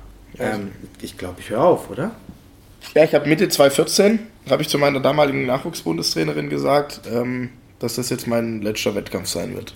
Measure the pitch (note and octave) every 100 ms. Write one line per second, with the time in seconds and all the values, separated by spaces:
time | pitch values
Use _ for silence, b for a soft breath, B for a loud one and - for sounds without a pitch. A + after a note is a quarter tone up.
0 | - - - - A#2+ G#2+ G2 F#2+ - -
1 | A2 - F2+ F2+ - A2+ E3+ D3 - G2
2 | F#3 - - - - - - - - -
3 | D#3 D3 C#3 D#3 F#3 - C#3 C#3 D#3+ -
4 | G3+ A3 - - - C3+ D3+ D3 C#3+ C#3
5 | C3+ D3+ D3 C3+ C3 B2+ F3 D#3+ E3 E3
6 | D#3+ D#3+ D#3 D3+ D3 C#3+ C#3 C#3+ C#3+ -
7 | - A#2 B2 B2+ B2 - - _ A#2+ A#2+
8 | A#2+ B2 - A#2 A#2 A2 G#2 G#2+ B2 G2+
9 | - F#2+ F2 - F#2 F#2+ G2+